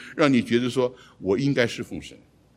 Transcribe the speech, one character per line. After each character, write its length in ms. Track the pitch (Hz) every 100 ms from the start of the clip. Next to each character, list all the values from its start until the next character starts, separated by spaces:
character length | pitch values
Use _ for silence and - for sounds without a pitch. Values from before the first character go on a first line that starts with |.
| - -
让 140 | 151
你 100 | 127
觉 160 | 92 117
得 100 | 123
说 240 | 127 123 - - -
，“我 200 | 92 101
应 140 | 139
该 120 | 131 117
侍 160 | -
奉 180 | 123 87
神。” 160 | - - _ _ _